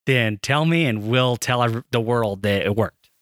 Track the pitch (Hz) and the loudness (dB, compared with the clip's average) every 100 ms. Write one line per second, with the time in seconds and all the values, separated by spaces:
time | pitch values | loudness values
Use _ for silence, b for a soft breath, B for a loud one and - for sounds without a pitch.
0 | - 131 113 104 - 143 160 165 147 107 | 0 0 0 -2 -2 0 2 2 0 -2
1 | 104 127 127 120 - 123 120 113 - 120 | 0 2 2 0 -2 0 0 -2 -2 -2
2 | 113 120 110 98 101 98 104 104 98 - | 0 0 -2 -2 -2 0 0 0 -2 -4
3 | _ _ | _ _